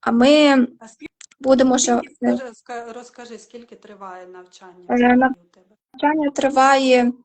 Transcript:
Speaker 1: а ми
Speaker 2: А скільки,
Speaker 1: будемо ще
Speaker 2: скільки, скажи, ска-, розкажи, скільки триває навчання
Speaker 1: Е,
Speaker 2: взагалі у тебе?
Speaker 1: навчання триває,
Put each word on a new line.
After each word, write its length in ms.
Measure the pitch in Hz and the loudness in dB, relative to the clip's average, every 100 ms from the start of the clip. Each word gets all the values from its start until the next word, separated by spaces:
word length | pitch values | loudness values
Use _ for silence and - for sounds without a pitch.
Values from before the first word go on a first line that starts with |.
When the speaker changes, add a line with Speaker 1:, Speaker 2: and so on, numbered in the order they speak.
Speaker 1:
а 120 | - | -2
ми 400 | 233 254 302 294 269 247 - | 2 4 6 4 4 0 -6
Speaker 2:
А 100 | 226 | -20
скільки, 240 | _ 294 _ - _ | _ -20 _ -20 _
Speaker 1:
будемо 380 | 262 262 262 254 | 0 2 2 0
ще 200 | 254 240 | 0 -2
Speaker 2:
скільки, 160 | - _ 240 247 | -4 _ -4 -4
скажи, 160 | 262 | -6
ска-, 400 | 220 _ 240 233 | -20 _ -16 -14
розкажи, 460 | 233 240 - 240 220 | -18 -20 -20 -20 -20
скільки 380 | - 240 233 208 | -20 -20 -20 -20
триває 500 | - 202 196 185 180 | -20 -20 -20 -18 -20
навчання 600 | 185 180 - 190 175 180 | -20 -20 -20 -20 -20 -6
Speaker 1:
Е, 40 | |
Speaker 2:
взагалі 220 | 247 240 247 | -2 0 2
у 380 | 262 254 _ | 0 -4 _
тебе? 120 | _ _ _ _ | _ _ _ _
Speaker 1:
навчання 380 | - 294 311 294 | -6 -4 -2 -4
триває, 800 | 277 277 269 269 277 262 247 240 247 | -4 -4 2 2 2 2 2 0 -4